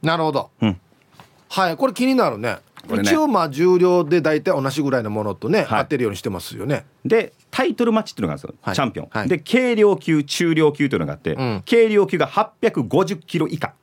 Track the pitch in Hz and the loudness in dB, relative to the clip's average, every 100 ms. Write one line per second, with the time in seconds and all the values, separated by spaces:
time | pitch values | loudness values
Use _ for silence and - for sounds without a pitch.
0 | 156 165 160 135 - _ 110 92 _ _ | 0 0 0 -2 -6 _ -2 -2 _ _
1 | _ _ - _ _ - 185 165 262 - | _ _ -20 _ _ -2 -2 0 -2 0
2 | 254 262 185 110 113 98 _ - - 220 | 0 2 2 0 -4 -6 _ -20 -6 -2
3 | 202 311 302 214 165 135 180 180 180 180 | 2 2 2 2 0 2 2 4 4 2
4 | 156 175 156 151 143 139 135 139 139 131 | 2 2 2 0 0 0 -2 -2 0 0
5 | 107 107 104 98 117 208 151 107 - 143 | -2 -4 -4 -6 -2 0 0 -2 -2 -2
6 | 120 98 - 90 - 113 123 135 - _ | -2 -4 -8 -8 -10 -10 -4 -4 -6 _
7 | - 226 185 _ _ - 269 254 233 220 | 0 0 0 _ _ -2 -2 0 0 0
8 | 214 - 90 71 - - - 95 131 87 | -2 -6 -6 -6 -12 -12 -6 -2 -2 -4
9 | 78 110 107 170 - 247 254 226 208 185 | -8 -6 -2 -4 0 0 2 4 4 4
10 | - 156 143 - 170 156 156 143 143 104 | 0 0 0 -2 0 2 2 2 -2 0
11 | 76 73 - 78 131 104 - 233 226 208 | -4 -6 -6 -2 -2 -4 0 4 4 4
12 | 196 180 143 - 220 _ 226 - 117 139 | 2 0 -2 0 -4 _ -2 0 0 2
13 | 180 180 - 170 160 160 - - | 0 -2 -6 -4 -4 -4 -8 -10